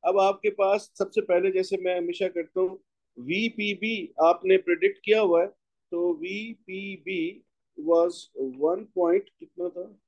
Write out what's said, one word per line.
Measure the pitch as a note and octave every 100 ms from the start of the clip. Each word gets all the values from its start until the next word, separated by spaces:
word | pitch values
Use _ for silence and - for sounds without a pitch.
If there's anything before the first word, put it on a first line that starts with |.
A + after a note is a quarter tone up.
अब | E3 G3
आपके | G3 G3 G#3+
पास | G#3 G3 G3+ - -
सबसे | G3 -
पहले, | - F3+ F#3+
जैसे | F#3+ F#3 F#3+
मैं | F3+ F3+
हमेशा | E3+ F3 F#3
करता | F3 D#3+ -
हूँ, | F#3 F#3+ _ _ _ -
वीपीबी | B2 F3+ A3+ A3+ G#3 G3+ A3 A3 E3+ -
आपने | D#3+ F3 F#3 F#3+
predict | F3 E3+ F#3 G3
किया | - G#3+
हुआ | G#3 E3+
है, | F#3
तो | - _ _ _ E3+ F3
वीपीबी | D#3+ F3 G3 A3 A3+ - F#3+ G3 F#3 D#3 F#3 E3 G#3+ _ _ _ -
was | D#3 E3+ F3 E3+ - - C3 C3
one | D3+ F#3 A3 F3+
point, | E3+ F#3 G3 _
कितना | E3 - F3+
था? | F3 F#3+ G3+